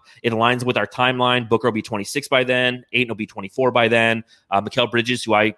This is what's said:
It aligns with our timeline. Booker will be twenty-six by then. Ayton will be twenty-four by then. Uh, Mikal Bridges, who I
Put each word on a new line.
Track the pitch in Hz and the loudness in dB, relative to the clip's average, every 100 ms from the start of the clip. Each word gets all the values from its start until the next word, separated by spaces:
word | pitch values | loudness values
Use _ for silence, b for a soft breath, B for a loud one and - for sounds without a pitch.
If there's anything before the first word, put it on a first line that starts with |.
| b b | b b
It | 117 | -4
aligns | 113 120 123 | 0 0 0
with | 123 120 | 0 -2
our | 104 | -2
timeline. | - 127 127 123 123 113 | -2 -2 2 2 0 0
Booker | 113 120 | 0 0
will | |
be | 110 | -2
twenty-six | - 107 95 143 - | -6 -8 -6 -8 0
by | 131 | 0
then. | 123 127 127 123 - | 2 0 0 -4 -6
Ayton | 120 120 | -4 -2
will | 107 | -4
be | 104 | -8
twenty-four | 104 98 - 127 | -10 -10 0 2
by | 120 113 | 4 4
then. | 117 113 113 - b b | 4 2 0 -6 b b
Uh, | 98 | -2
Mikal | 104 131 120 | -2 -2 0
Bridges, | 117 117 120 | 0 -2 -4
who | 110 | 2
I | 104 107 | 2 2